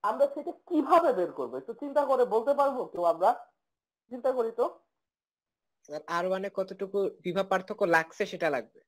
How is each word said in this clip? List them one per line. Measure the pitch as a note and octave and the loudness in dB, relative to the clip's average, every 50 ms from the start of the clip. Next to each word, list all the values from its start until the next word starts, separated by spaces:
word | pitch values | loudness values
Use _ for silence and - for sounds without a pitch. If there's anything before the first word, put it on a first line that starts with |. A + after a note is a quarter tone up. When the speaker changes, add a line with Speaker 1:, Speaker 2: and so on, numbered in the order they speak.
| - G#3 | -2 -2
Speaker 1:
আমরা | A#3 B3+ C#4 C#4+ - | 2 2 2 0 0
সেটা | D#4 C#4+ F4 - - _ - | -6 -8 -10 -12 -12 _ 0
কিভাবে | F4 D4+ D4 - F4+ E4+ F4 D#4 A#3+ F#3 | 0 0 4 6 6 6 6 4 2 2
বের | F3 - - | 0 -2 -2
করবো | D3 C3 A#2 A#2+ C3 | -8 -8 -6 -8 -10
একটু | - - A3+ - | -10 -12 -12 -10
চিন্তা | C#4+ C#4+ C4+ D4 C#4+ B3+ | -10 -2 0 0 2 2
করে | C4 B3 B3 F#3+ G#3 | 2 2 2 2 2
বলতে | A3+ A#3 C#4 C#4+ C#4 | 0 0 0 2 2
পারবো | C#4 C#4 C4+ - F#3+ - | 2 0 0 -4 -8 -8
কেউ? | - E3+ F3 E3+ D#3+ | -6 0 0 0 2
আমরা | D#3+ F3+ G#3+ B3 - - _ _ _ _ _ _ _ _ _ _ _ _ _ | 4 2 2 2 0 -6 _ _ _ _ _ _ _ _ _ _ _ _ _
চিন্তা | A#3+ B3 A#3 C4+ C4 | -16 -4 -2 -2 0
করি | B3+ A3+ A3+ A3+ - | 0 -2 -2 -2 -2
তো। | B3 E4+ F4 _ _ _ _ _ _ _ _ _ _ _ _ _ _ _ _ _ _ _ _ _ _ | -2 -2 -4 _ _ _ _ _ _ _ _ _ _ _ _ _ _ _ _ _ _ _ _ _ _
Speaker 2:
স্যার, | - D3 D3+ - - E3+ | -14 -12 -12 -8 -4 -4
আর | E3+ F3 F#3 | -2 0 0
ওয়ান | F#3 F#3+ F#3+ | -2 -2 -4
এ | G3+ _ - | -6 _ -6
কতটুকু | F#3+ F#3+ G3 F#3+ G3 F#3+ F#3+ G3+ G3 F3 - - _ | -6 -6 -6 -10 -10 -4 -2 -2 -2 -2 -4 -6 _
বিভব | F3+ E3 G3 F#3+ F#3+ | -4 -2 -2 -2 0
পার্থক্য | F#3+ F#3 F#3 - G#3+ - G3+ F3 E3+ | -2 -2 -2 -6 -4 -2 2 4 4
লাগছে | D#3+ D#3+ - - - G#3 F#3 | 4 2 0 -4 -6 -6 -6
সেটা | - F3 F3 D#3+ C#3+ | -4 -4 -2 -2 -2
লাগবে। | B2+ G#2+ - _ - _ | -2 -6 -8 _ -20 _